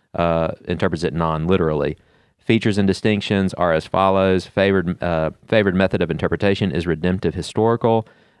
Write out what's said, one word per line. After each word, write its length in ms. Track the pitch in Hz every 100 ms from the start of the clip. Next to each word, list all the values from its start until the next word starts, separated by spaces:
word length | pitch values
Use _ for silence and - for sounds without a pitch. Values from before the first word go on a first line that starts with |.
| _
uh, 380 | - 85 82 80 - -
interprets 380 | 82 95 82
it 100 | 76
non-literally. 840 | 76 82 78 82 92 80 76 71 - _ _ _ _
Features 420 | - 113 113 101
and 80 | 98
distinctions 680 | 92 110 104 - 101 95
are 200 | - 87
as 120 | 80 -
follows. 640 | 92 95 95 95 92 -
Favored, 540 | - 98 95 87 87
uh, 260 | 87 82 78 - -
favored 280 | 113 101 90
method 260 | 95 92
of 80 | 82
interpretation 600 | 78 87 85 101 98 98
is 160 | 80 87
redemptive 480 | 78 90 95 85 82
historical. 720 | 78 110 110 117 117 113 - _ _ _